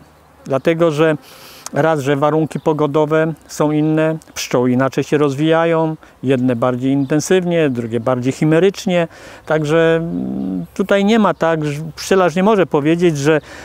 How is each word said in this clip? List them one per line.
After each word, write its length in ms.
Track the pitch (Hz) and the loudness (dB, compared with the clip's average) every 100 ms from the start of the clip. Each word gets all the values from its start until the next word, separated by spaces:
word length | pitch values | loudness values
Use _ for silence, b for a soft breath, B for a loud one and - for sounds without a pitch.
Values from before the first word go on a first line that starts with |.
| - _ _ - - | -20 _ _ -18 -6
dlatego 460 | 135 170 165 170 | -2 0 2 2
że 260 | 147 160 151 B B B B B | 2 2 0 B B B B B
raz, 260 | 143 160 156 | -2 0 0
że 160 | 131 139 | 0 0
warunki 440 | 147 156 156 156 | 2 0 -2 -2
pogodowe 760 | 170 151 151 151 151 160 160 151 - | -2 0 0 0 2 2 0 -4 -10
są 240 | - 151 | -4 -2
inne, 460 | 151 156 156 160 160 - | 0 0 2 0 -2 -8
pszczoły 380 | - - 131 127 | -12 -2 0 2
inaczej 320 | 123 135 151 | 2 0 -2
się 140 | 139 147 | -2 0
rozwijają, 760 | 147 135 156 160 170 165 160 156 B B | 0 0 0 2 2 0 -2 -4 B B
jedne 320 | 127 131 127 120 | -2 0 0 0
bardziej 360 | 127 127 135 | 0 0 0
intensywnie, 800 | 139 135 151 - 185 175 170 151 | 0 0 -2 0 0 0 0 0
drugie 300 | 120 117 117 | -2 -4 -4
bardziej 340 | 117 127 123 | -2 -2 -2
chimerycznie, 720 | 135 156 160 190 - 196 175 165 B B B B | -2 2 2 2 0 -2 -2 -2 B B B B
także, 540 | 160 147 165 165 165 | -2 0 2 2 2
mm, 640 | 165 175 - 196 196 185 170 | -2 -6 -6 -6 -6 -6 -6
tutaj 320 | - 196 202 202 | -6 0 0 2
nie 140 | 226 | 2
ma 140 | 196 | 2
tak, 320 | 156 165 165 151 | 0 0 0 -2
że 160 | 143 160 - | -6 -10 -10
pszczelarz 400 | - 196 180 165 | -2 2 2 2
nie 80 | |
może 220 | 190 214 165 | 2 2 2
powiedzieć, 520 | 151 147 170 175 147 | 0 0 2 0 0
że 240 | 143 156 - B | 2 0 -2 B